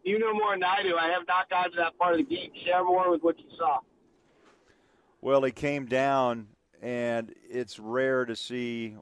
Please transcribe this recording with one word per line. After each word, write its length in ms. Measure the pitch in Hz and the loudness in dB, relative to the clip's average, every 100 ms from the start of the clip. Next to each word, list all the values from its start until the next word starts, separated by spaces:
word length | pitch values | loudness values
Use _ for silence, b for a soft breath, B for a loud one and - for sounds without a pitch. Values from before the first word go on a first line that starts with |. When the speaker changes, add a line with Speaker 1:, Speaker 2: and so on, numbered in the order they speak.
Speaker 1:
you 160 | 185 214 | -2 0
know 140 | 220 | 2
more 200 | 214 208 | 0 0
than 120 | 190 | 0
I 180 | 180 196 | 0 0
do. 140 | 190 170 | 2 0
I 120 | 165 | 2
have 180 | 180 170 | 0 0
not 200 | 180 185 | 0 0
gotten 220 | 180 180 | 0 0
to 40 | 175 | 0
that 200 | 165 - | -2 0
part 140 | 175 | 2
of 60 | 165 | 2
the 160 | 139 | 0
game. 160 | 175 - - | -4 -8 -8
Share 200 | 175 180 | 0 2
more 260 | 175 180 180 | 4 4 4
with 120 | 165 | 2
what 160 | 165 160 | 2 0
you 80 | - - | -6 -4
saw. 220 | 165 135 - _ _ _ _ _ _ _ _ b b b b b | 0 0 -4 _ _ _ _ _ _ _ _ b b b b b
Speaker 2:
Well, 220 | 127 139 | 2 4
he 100 | 135 | 4
came 340 | 120 147 143 123 | 0 -4 -4 -2
down, 600 | 131 139 135 127 117 107 _ _ _ | 0 2 2 2 -2 -8 _ _ _
and 520 | 120 123 120 117 113 - - | -6 -4 -2 -2 -4 -12 -10
it's 300 | 120 113 - | -6 -6 -10
rare 460 | 107 123 131 131 | -4 0 2 2
to 100 | 123 | 0
see, 640 | 113 - 123 120 117 113 104 | -4 -6 -6 -4 -6 -8 -10